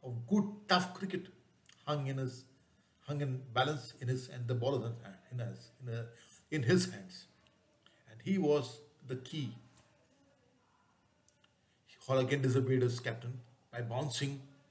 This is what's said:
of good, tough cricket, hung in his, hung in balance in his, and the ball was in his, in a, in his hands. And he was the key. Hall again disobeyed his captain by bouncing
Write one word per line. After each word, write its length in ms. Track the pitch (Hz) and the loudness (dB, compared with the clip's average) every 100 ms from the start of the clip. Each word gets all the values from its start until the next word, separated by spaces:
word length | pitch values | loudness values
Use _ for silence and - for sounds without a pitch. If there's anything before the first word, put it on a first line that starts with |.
of 240 | 131 120 - | -6 -6 4
good, 180 | 202 - - - | 4 4 -4 2
tough 260 | 180 - | 4 4
cricket, 320 | - 190 - - - _ _ - - - | -4 -4 -6 -8 -18 _ _ -20 -14 -2
hung 200 | 147 135 | -2 0
in 100 | 135 | -2
his, 280 | 127 - - _ _ _ _ _ - | -4 -6 -16 _ _ _ _ _ -8
hung 140 | 147 | -2
in 220 | 139 127 127 | -2 -2 -2
balance 400 | 113 135 151 - - | 0 2 0 -6 -6
in 80 | 123 | -2
his, 200 | 127 - | -2 -4
and 200 | 127 117 | -8 -2
the 60 | |
ball 240 | 123 120 - | 0 2 0
was 140 | 110 113 101 95 - | -2 -6 -12 -18 -12
in 80 | 123 | -6
his, 300 | 101 95 - _ | -6 -8 -16 _
in 100 | 123 | -6
a, 140 | 113 117 - - - _ | -6 -6 -14 -20 -20 _
in 120 | 156 | 0
his 280 | 120 180 - | 6 6 6
hands. 360 | - - - - _ _ _ _ _ _ _ - | -4 -12 -16 -18 _ _ _ _ _ _ _ -20
And 100 | 113 | -10
he 160 | - 196 | 0 4
was 420 | 151 147 123 - - _ 127 | 6 4 2 -8 -18 _ -8
the 100 | 127 | -8
key. 380 | - 160 127 - - - - _ _ _ _ _ _ _ _ _ _ _ _ _ - _ _ _ _ _ _ - - | -6 -4 -4 -6 -18 -20 -20 _ _ _ _ _ _ _ _ _ _ _ _ _ -20 _ _ _ _ _ _ -20 0
Hall 120 | 131 | 2
again 240 | 127 143 | 4 2
disobeyed 400 | 131 123 123 131 | 4 4 4 4
his 160 | 123 - | 4 0
captain 400 | 123 110 120 - - - _ | -4 -6 -8 -10 -14 -20 _
by 120 | 120 | -8
bouncing 580 | 117 120 147 - 139 139 135 - _ | -4 -2 0 0 -2 -4 -12 -20 _